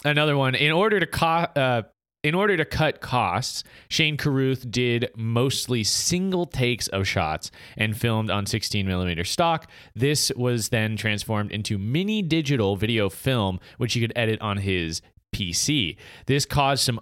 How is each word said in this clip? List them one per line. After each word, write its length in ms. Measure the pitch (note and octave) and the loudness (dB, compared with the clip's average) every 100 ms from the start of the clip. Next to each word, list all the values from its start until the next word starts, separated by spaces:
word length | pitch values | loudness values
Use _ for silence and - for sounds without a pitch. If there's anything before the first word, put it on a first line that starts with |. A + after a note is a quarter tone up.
another 320 | D3 D3 D3+ C#3+ | 0 2 2 2
one. 180 | C3 | 2
In 180 | B2+ D3 | 2 2
order 280 | D#3+ G#3+ G#3 | 4 2 2
to 60 | E3 | 0
co-, 200 | - E3 | 0 2
uh, 560 | E3 E3+ - C3 A#2+ A2 _ _ _ | 2 0 2 2 0 -2 _ _ _
in 120 | D3+ | 0
order 220 | F3 G#3 F3+ | 2 2 2
to 80 | D3+ | 0
cut 340 | - D#3 - | 0 0 -2
costs, 640 | - B2+ G2 F#2 - - - - - | -2 0 2 0 -4 -8 -12 -18 -4
Shane 280 | - D#3 D3 | 0 0 0
Carruth 520 | D3+ C3+ C3 C3 B2 | 0 2 2 0 -2
did 400 | A2 B2 A#2 A#2+ A2+ | 0 2 2 -2 -4
mostly 640 | A2+ A#2 C3+ - - B2 | -2 2 2 0 -2 0
single 600 | G#2+ - - F3 F#3+ F3+ | 0 0 0 0 0 -2
takes 420 | F3 C#3+ B2 A#2 - | -2 0 0 0 -2
of 200 | G2 G2 | -2 0
shots 420 | G2+ D#2+ D#2 - - - - | 0 0 -2 -8 -16 -12 -4
and 180 | A2 G#2 | -2 0
filmed 340 | A#2+ A2 A2 | 0 0 0
on 140 | G2 G2+ | -2 -2
sixteen 400 | A2+ - G#2+ F#2+ | -2 -2 -2 0
millimeter 380 | F2+ F2+ E2+ | 0 0 -2
stock. 460 | F2 - E3+ D#3+ - - - | -2 0 0 0 -4 -20 -16
This 360 | A2 C#3 D3 - - | -2 0 2 0 0
was 320 | B2 A#2+ A2 | 0 0 0
then 280 | A#2 A2 A2 | 0 0 0
transformed 540 | A2 G#2 - G#2+ G#2 | -2 -2 -2 -2 -2
into 280 | G2+ G#2 G2+ | -4 -4 -4
mini 420 | G2+ D3 G3 G#3+ | 0 0 0 -2
digital 540 | F3 D#3+ C#3 C#3 G2 G2 | 0 0 2 2 2 2
video 320 | A2 A2+ G2 | 0 2 0
film, 500 | - C3+ B2+ G2 F#2 - - | 0 0 2 0 -2 -8 -6
which 160 | B2 | -2
he 60 | B2 | 0
could 120 | A2+ A#2+ | -2 0
edit 240 | A2+ A2 | 0 0
on 160 | G#2+ G2+ | -2 -2
his 420 | G2 F2+ E2 E2 - _ _ | 0 0 -2 -6 -10 _ _
P 200 | - F#2 | -6 -4
C. 440 | E2+ - D3 F2 - - - - | -2 0 0 0 -6 -16 -8 0
This 180 | C#3 | 0
caused 380 | - D3 C#3 C3+ | 0 2 2 2
some 180 | - A#2 | 0 -2